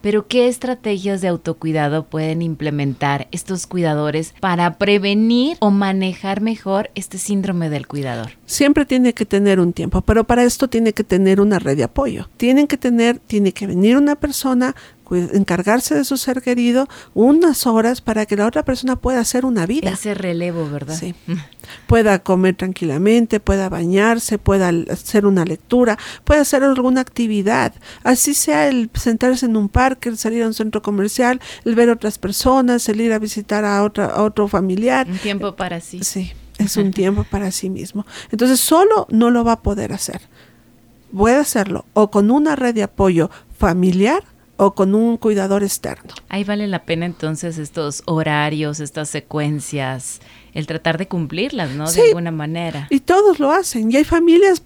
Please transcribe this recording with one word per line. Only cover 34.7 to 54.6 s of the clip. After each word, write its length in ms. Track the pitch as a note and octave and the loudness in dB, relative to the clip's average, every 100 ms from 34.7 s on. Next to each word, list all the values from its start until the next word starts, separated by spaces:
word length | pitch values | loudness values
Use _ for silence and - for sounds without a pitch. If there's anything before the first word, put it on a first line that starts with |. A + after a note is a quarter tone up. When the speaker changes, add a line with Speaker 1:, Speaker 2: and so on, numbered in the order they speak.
| F#3 A#3 G#3 E3+ | 0 0 0 -2
Speaker 1:
Un 80 | F#3 | -4
tiempo 360 | G#3 G3+ G3+ F#3+ | -4 -4 -6 -6
para 240 | F3+ E3+ | -8 -8
sí. 200 | - F3+ | -12 -10
Speaker 2:
Sí, 280 | G3 G3 F3+ - - - | -8 -6 -8 -12 -20 -4
es 180 | G#3 - | -2 0
un 160 | G3 | -2
Speaker 1:
<laughs> 20 | |
Speaker 2:
tiempo 320 | F#3 F#3 G3+ - | 0 0 0 -2
para 220 | G3 F#3+ | -4 -4
sí 180 | - F#3 | -6 -8
mismo. 360 | F#3+ - G3+ - - - | -8 -10 -10 -10 -16 -10
Entonces, 280 | G#3+ B3 B3+ | 0 2 2
solo 480 | - D#4+ G4+ G#4+ - | 4 6 6 4 2
no 200 | A3 A#3+ | 2 4
lo 160 | A#3+ A#3 | 4 2
va 80 | |
a 80 | A3+ | 0
poder 320 | - G#3 - | -2 -4 -6
hacer. 280 | G3 - - - _ _ _ _ _ _ _ _ F#3+ | -6 -8 -10 -16 _ _ _ _ _ _ _ _ 0
Puede 200 | A3 C4+ | 4 4
hacerlo 480 | D4 A#3 G3 - - | 2 -2 -2 -6 -2
o 160 | - G#3 | 0 2
con 200 | G#3 G#3 | 4 4
una 240 | C4+ D#4 C#4+ | 4 2 0
red 160 | B3 | 0
de 100 | A3+ | 0
apoyo 460 | G3+ - G3 E3+ D#3+ - _ - | -2 2 2 4 0 -4 _ -2
familiar 680 | G3+ F3+ F#3 F3+ G#3 F4 - _ _ - | 0 2 2 4 2 0 -4 _ _ 0
o 180 | G3 - | 0 2
con 180 | F#3+ | 2
un 240 | G#3 A#3 A#3 | 2 2 0
cuidador 460 | A3+ G3+ G3 G3+ | 0 0 0 0
externo. 500 | G3 - - - - - - | -2 -4 -8 -12 -16 -20 -10
Speaker 1:
Ahí 140 | G3 | -6
vale 240 | G3+ G#3 G#3 | -4 -4 -4
la 160 | F3+ | -6
pena 220 | - E3 F3 | -4 -4 -4
entonces 520 | E3+ D#3 D#3 E3+ E3 | -6 -6 -6 -8 -8
estos 460 | D3 - D3 C#3 - | -10 -6 -6 -6 -4
horarios, 720 | D#3+ D#3 D3 D3+ D3+ D3+ D#3 | -2 0 0 -2 -2 -6 -6
estas 300 | D3 - D3+ | -10 -10 -8
secuencias, 1120 | D3+ - D3+ D3 D3+ - C#3+ C3 C3 - - - - _ | -10 -8 -6 -4 -4 -6 -8 -6 -8 -12 -16 -20 -20 _
el 140 | - D3+ | -12 -8
tratar 300 | D#3 E3 D#3+ | -4 -4 -4
de 100 | F#3+ | -4
cumplirlas, 640 | F3+ D3+ D#3+ B3+ C4+ D3+ | -6 -6 -6 -6 -6 -6
¿no? 140 | C#3 D#3 | -6 -4
De 40 | |
Speaker 2:
Sí. 100 | E3+ A#4 | 2 4
Speaker 1:
alguna 220 | F3 E3+ | 4 -2
manera. 560 | D#3+ D3+ E3+ E3+ D3+ D3 | -6 -6 -6 -6 -8 -2
Speaker 2:
Y 100 | C#4 | -2
todos 380 | - F#4 G#4 D#4+ | 2 4 4 2
lo 120 | C#4 | 2
hacen. 400 | E4+ F4+ A#3+ A3 | 0 -2 -4 0
Y 60 | C4 | 2
hay 60 | |
familias 580 | D4+ - E4+ E4+ G4 F4+ | 2 2 4 6 6 2